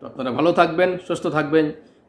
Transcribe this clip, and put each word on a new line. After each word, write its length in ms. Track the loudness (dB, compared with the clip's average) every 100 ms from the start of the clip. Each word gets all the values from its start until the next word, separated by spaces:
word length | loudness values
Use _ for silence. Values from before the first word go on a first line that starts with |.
তো 60 | -16
আপনারা 240 | -8 -6
ভালো 220 | 0 2
থাকবেন, 460 | 4 2 2 0 -2 -6
সুস্থ 200 | -6 -2
থাকবেন। 460 | -2 2 2 2 -4 -18 _